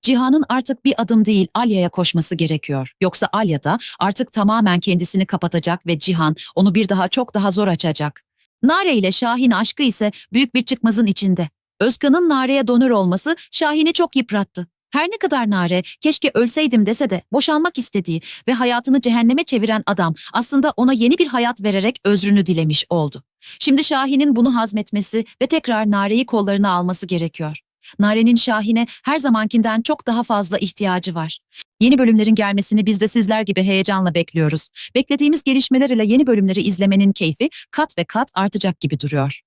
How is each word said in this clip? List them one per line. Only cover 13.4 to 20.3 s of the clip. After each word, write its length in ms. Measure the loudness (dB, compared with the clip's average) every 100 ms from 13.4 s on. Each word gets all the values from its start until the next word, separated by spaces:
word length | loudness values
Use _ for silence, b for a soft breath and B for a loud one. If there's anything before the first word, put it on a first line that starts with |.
| B
Şahin'i 420 | -4 -2 2 0
çok 220 | 0 0 -2
yıprattı. 520 | -2 -4 -4 -8 -12 _ _
Her 180 | -4 -4
ne 100 | -4
kadar 320 | -2 0 0
Nare 340 | 0 0 -2 -4 B
"keşke 300 | -2 0 -2
ölseydim" 520 | 0 0 0 0 2 2
dese 240 | 0 -2
de 120 | -4 _
boşanmak 460 | -2 0 0 -2 -2
istediği 440 | -4 -4 -4 -6 B B -4
ve 60 |
hayatını 480 | 0 0 0 0 0
cehenneme 420 | 2 2 2 2
çeviren 400 | 0 -2 0 -2 -2
adam 300 | 0 0 -2 B